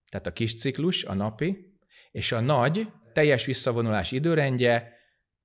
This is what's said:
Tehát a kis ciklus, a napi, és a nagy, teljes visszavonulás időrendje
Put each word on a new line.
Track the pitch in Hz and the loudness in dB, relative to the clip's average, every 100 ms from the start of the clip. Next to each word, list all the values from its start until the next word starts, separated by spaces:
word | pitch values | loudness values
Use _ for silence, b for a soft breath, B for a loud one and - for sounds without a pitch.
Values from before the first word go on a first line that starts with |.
| _ | _
Tehát | 98 92 | -10 -8
a | |
kis | 90 113 113 | -4 -4 -2
ciklus, | 135 131 170 185 | -4 -2 -2 -2
a | - | -2
napi, | 95 107 110 160 196 - _ _ b b | -4 -4 -4 -4 -6 -10 _ _ b b
és | 113 - | -6 -4
a | 117 | 0
nagy, | 123 139 127 180 220 - - | 2 2 2 0 -4 -10 -4
teljes | - 151 127 | 2 4 4
visszavonulás | - 127 131 117 117 107 - | 2 0 0 0 0 0 -2
időrendje | 131 165 160 139 127 120 117 117 B B B B _ | -2 0 2 2 2 4 2 0 B B B B _